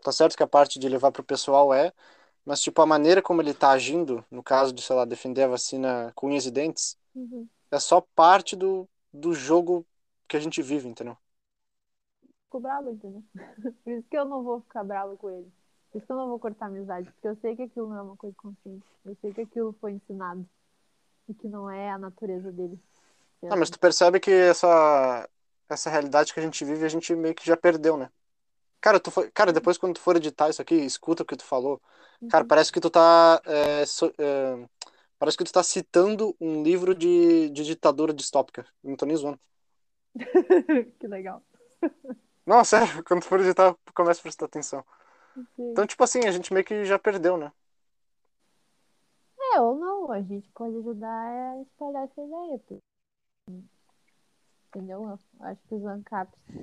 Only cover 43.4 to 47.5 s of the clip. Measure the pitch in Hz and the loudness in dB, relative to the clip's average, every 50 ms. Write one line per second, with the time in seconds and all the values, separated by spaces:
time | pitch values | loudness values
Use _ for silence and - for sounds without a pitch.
43.4 | 190 185 180 - 185 185 175 - _ _ - - 175 170 170 - - 156 - - | 2 2 4 6 6 4 4 2 _ _ -2 0 2 2 0 0 -4 -14 -12 -10
44.4 | 160 147 - 156 143 - - 139 123 _ _ _ _ _ _ _ _ _ _ 262 | -10 -10 -10 -10 -12 -10 -10 -12 -14 _ _ _ _ _ _ _ _ _ _ -20
45.4 | 247 - _ - 240 240 233 208 208 208 - - 254 233 - 254 240 208 180 180 | -20 -18 _ -12 -12 -6 -2 -2 -2 -2 0 2 2 2 2 2 0 0 0 -2
46.4 | 180 - 196 190 185 - 214 208 208 190 196 196 - 220 202 190 160 175 180 170 | -4 -2 -2 -2 -2 -2 -4 -4 -2 0 0 0 0 0 -2 0 0 0 0 -2
47.4 | 147 147 | -4 -8